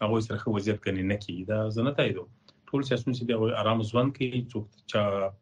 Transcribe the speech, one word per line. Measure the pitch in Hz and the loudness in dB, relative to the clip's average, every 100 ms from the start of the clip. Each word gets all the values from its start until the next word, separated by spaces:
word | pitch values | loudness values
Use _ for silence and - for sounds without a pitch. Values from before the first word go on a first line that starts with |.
هغوی | 107 113 110 | 2 2 0
سره | 107 | -4
ښه | 123 104 | -2 0
وضعیت | 104 101 | 0 0
ګڼي | 101 95 95 | -2 0 0
نه | 101 | -2
کیږي. | - 87 92 | -4 -8 -2
دا | 107 110 113 | 0 0 0
زه | 120 | 0
نه | - | 2
تاییدوم. | 120 92 - - - _ - | 0 -2 -8 -18 -20 _ -4
ټول | 139 131 | -2 0
سیاسون | 120 131 | 0 0
چې | 123 | -2
دي، | 117 113 | 0 2
هغوی | 110 107 | 2 2
ارام | 104 113 104 | 2 2 2
ژوند | 120 131 - | 2 2 0
کوي، | 127 123 120 | -2 -2 -4
څوک | 113 107 _ - | -6 -8 _ -4
چا | 139 104 98 95 - | 0 0 0 -2 -6